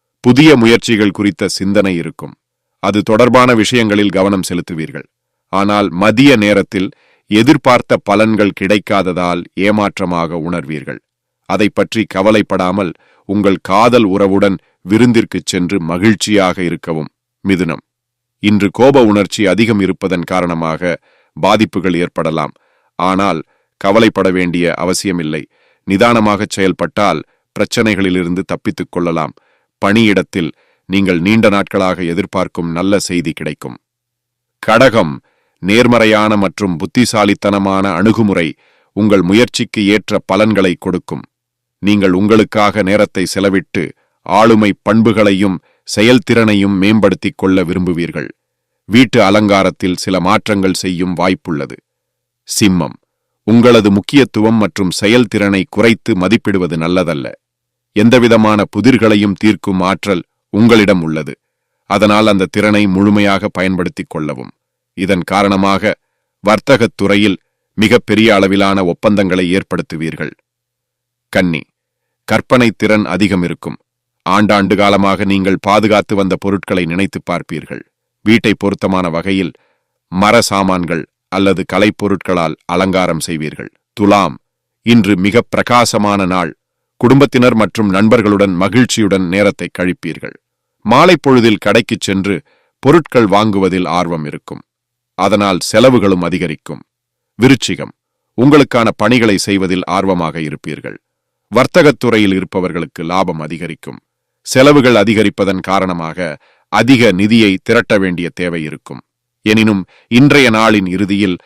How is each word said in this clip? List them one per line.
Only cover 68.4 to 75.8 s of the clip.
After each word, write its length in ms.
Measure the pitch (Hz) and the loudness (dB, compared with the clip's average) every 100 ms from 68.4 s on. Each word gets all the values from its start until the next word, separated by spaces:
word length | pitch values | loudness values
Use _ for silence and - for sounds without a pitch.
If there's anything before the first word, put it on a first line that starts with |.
| 98 98 98 98 | 2 2 0 0
ஒப்பந்தங்களை 600 | 90 85 113 104 95 90 90 | -2 -2 -2 0 0 -2 -2
ஏற்படுத்துவீர்கள். 840 | 92 - 87 80 80 80 78 80 - _ _ _ _ _ _ _ _ - | -2 -4 -8 -8 -8 -10 -8 -12 -14 _ _ _ _ _ _ _ _ -6
கன்னி, 280 | 104 92 78 - _ _ _ _ _ - | -2 -2 -2 -8 _ _ _ _ _ -4
கற்பனை 420 | 110 - 127 117 95 | -4 -2 0 0 0
திறன் 280 | 104 107 104 | 0 0 -2
அதிகம் 380 | 90 101 95 | -2 0 0
இருக்கும். 340 | 87 80 - - _ _ _ _ - | -4 -6 -12 -16 _ _ _ _ -4
ஆண்டாண்டு 500 | 98 104 104 98 98 | 0 2 2 2 2
காலமாக 500 | 202 101 98 92 101 | 2 2 0 -2 -2
நீங்கள் 360 | 98 95 92 | -2 -2 -2
பாதுகாத்து 520 | 101 104 | 0 0